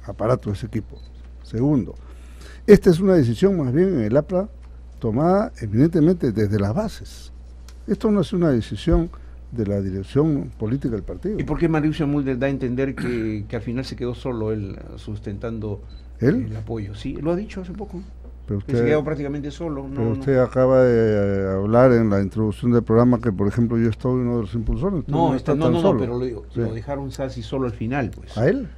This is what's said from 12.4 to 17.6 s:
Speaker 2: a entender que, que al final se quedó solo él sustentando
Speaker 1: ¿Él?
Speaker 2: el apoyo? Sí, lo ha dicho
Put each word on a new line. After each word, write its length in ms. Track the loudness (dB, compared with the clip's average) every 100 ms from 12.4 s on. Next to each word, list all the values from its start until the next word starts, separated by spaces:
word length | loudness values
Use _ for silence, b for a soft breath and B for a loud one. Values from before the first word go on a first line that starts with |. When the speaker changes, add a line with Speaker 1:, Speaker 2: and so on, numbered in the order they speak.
| -2
Speaker 2:
a 20 |
entender 440 | -2 -4 -2 -2 -4
que, 480 | -4 -4 -4 -6 -6
que 80 | -8
al 60 |
final 220 | -6 -6
se 100 | -6
quedó 200 | -6 -6
solo 360 | -6 -6 -4 -4
él 240 | -4 -6 -10 -14 -14
sustentando 840 | -10 -10 -8 -8 -8 -8 -8 -8 B B B 0
Speaker 1:
¿Él? 280 | 2 2 -2
Speaker 2:
el 60 | -8
apoyo? 380 | -8 -8 -8 -8
Sí, 180 | -8
lo 160 | -6 -4
ha 60 | -4
dicho 240 | -4 -10